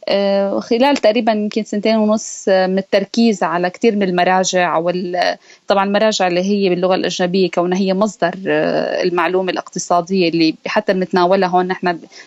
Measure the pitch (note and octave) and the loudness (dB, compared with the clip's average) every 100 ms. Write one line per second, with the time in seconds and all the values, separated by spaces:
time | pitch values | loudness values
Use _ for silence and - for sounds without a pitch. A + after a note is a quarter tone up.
0 | - G3+ G3+ G3 G3 G#3+ - A#3 C#4 C#4 | -2 0 2 0 0 -4 -2 2 2 2
1 | G#3+ A3+ A3+ G#3+ G#3 A3 G#3 G#3+ A3 A3 | 2 2 0 0 -2 -4 -4 -2 0 2
2 | G#3+ G#3+ - - - F#3+ F#3 F#3+ F#3+ G3+ | 2 0 -4 -6 0 2 2 0 0 -2
3 | G3 - A#3 G3 F3 E3+ F3+ - A#3 G#3 | 0 2 2 2 -2 -2 -4 0 0 2
4 | F#3+ F3+ F3+ F#3 F#3 F#3 F3 D#3 F3 F3+ | 0 2 2 2 2 0 0 0 -2 -2
5 | F3+ F3 F3 F3+ - - - G3 G3 G3+ | -4 -2 -2 -2 -10 -12 -2 0 2 2
6 | A3 G#3 F#3 F3 F#3+ G3+ G3 F3 F#3 F#3 | 0 2 0 0 0 0 0 2 0 0
7 | F3+ F3+ F3+ F#3+ F3+ - F3 F#3 F#3+ F#3+ | -2 -2 -2 0 0 0 0 0 0 0
8 | G#3+ - F3 F3+ F#3 D3+ E3+ - - - | -2 -2 -4 -4 -2 0 0 0 -2 -2
9 | F3+ F3 E3+ F#3 F#3 E3 - F#3 - F3 | -2 0 0 0 -2 -4 -8 -10 -2 -2
10 | E3+ F#3+ E3+ E3 D#3+ - - G#3+ G#3 F#3+ | 0 0 0 2 0 -2 -4 -4 -2 -2
11 | F#3 F#3 F3 G3 F#3 F3+ F3+ F#3 F3+ E3+ | 0 0 2 2 2 0 0 -2 -4 -4
12 | - - | -10 -20